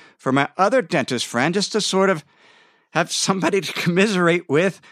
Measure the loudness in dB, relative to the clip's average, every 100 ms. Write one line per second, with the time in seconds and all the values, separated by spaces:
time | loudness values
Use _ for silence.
0 | -20 _ -2 0 0 0 2 2 0 -2
1 | -2 -4 -4 -2 0 0 -2 -4 -2 2
2 | 2 0 -6 _ _ _ _ _ _ -4
3 | -2 -2 -2 0 0 -2 -4 -4 -2 2
4 | 2 2 2 0 0 0 0 -4 -14